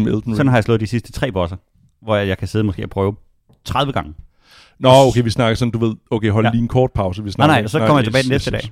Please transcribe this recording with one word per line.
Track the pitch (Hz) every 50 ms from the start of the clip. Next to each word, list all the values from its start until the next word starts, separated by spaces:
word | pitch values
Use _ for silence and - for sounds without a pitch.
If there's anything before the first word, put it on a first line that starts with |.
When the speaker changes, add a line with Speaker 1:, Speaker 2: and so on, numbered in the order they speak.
| 107
Speaker 1:
som | 117
Elden | 107 107 107 120
Ring. | 110
Speaker 2:
sådan | 104 147 135
har | 127 117
jeg | 104
slået | - 117 110
de | 110 104
sidste | 120 113 - -
tre | - - 151 127
bosser, | 95 92 87 82 98 - _ _ _ _ _ _ _ _
hvor | - 110 107
jeg, | 101 101 95
jeg | 92 -
kan | 98 92
sidde | - 110 110
måske | 104 92 - 107
og | 85
prøve | - 98 98 101 107 - - _ _ _ _ _ _ _ -
tredive | - - 127 143 139
gange. | 131 98 76 76 78 - - - _ _ _ _ - - - _ _ -
Speaker 1:
Nå, | 131 131
Speaker 2:
Og | 131 135 135 131
Speaker 1:
okay, | 113 123 120
vi | 113
snakker | - - 120 113 113
sådan, | - 123 117
du | 107 113
ved, | 117 110 110 - _ -
okay, | 123 110 107 107
hold | 101 110 110
Speaker 2:
Ja. | 117
Speaker 1:
lige | 117 117
en | 117 113
kort | - 127 127 127
pause, | - - 98 92 92 104 107
vi | 101
Speaker 2:
Nej, |
Speaker 1:
snakker | 95 - 139 156 147
Speaker 2:
nej, | 117
Speaker 1:
ikke. | 104 104
Speaker 2:
så | 117 156
Speaker 1:
Nej, | - 110
Speaker 2:
kommer | 151 139
jeg | 113 110
Speaker 1:
yes, |
Speaker 2:
tilbage | 113 131 131
Speaker 1:
yes, | 131
Speaker 2:
næste | 135 143 - - 107
Speaker 1:
yes. | 110
Speaker 2:
dag | - 113